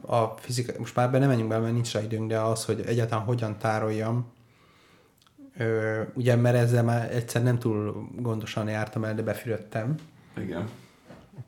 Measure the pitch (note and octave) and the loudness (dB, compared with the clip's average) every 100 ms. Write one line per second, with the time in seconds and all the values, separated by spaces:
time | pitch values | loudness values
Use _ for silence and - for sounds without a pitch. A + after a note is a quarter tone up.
0 | - A#2 A2 - - B2 A#2+ - A#2 B2 | -2 0 0 -4 -6 -4 -4 -6 -4 0
1 | B2 C3 C3+ A#2+ A2+ A2 A2+ A#2+ A#2 G#2+ | 2 4 4 4 2 0 2 0 0 -2
2 | A2 A2 A2 A2 A2 A2 - G#2+ - A#2 | -2 -4 0 0 2 0 0 -2 0 0
3 | A2+ A2+ G#2+ A#2+ A2 G#2 A2 A2 A2 G#2+ | 2 0 0 0 -2 -2 0 0 0 0
4 | A2 A#2+ A#2+ _ _ _ _ _ _ _ | 0 -2 -4 _ _ _ _ _ _ _
5 | _ _ _ _ C#4 - A2+ A2 A2 A2 | _ _ _ _ -20 -4 0 0 0 -2
6 | G#2+ C3 B2 A#2+ A#2+ A#2+ A#2+ A#2+ A#2 A#2+ | -4 0 4 6 6 6 4 4 4 2
7 | A2+ A#2+ A#2+ A#2 B2 A#2+ A#2 G#2 G#2+ G#2 | 0 -4 0 2 2 2 2 0 -2 -6
8 | A2 - A#2+ A2 G#2+ G#2+ G#2+ G#2+ G#2+ A2+ | -10 -6 -4 -4 -4 -4 -2 -2 -2 -2
9 | A2 A2 A2 G2+ A#2+ G#2 - A2 A#2 D#3 | -2 -2 -2 -4 -4 -6 -4 -4 -2 -4
10 | - - - - - E2 A2 - - _ | -8 -20 -14 -8 -6 -6 -6 -10 -20 _
11 | - - - - | -20 -20 -20 -20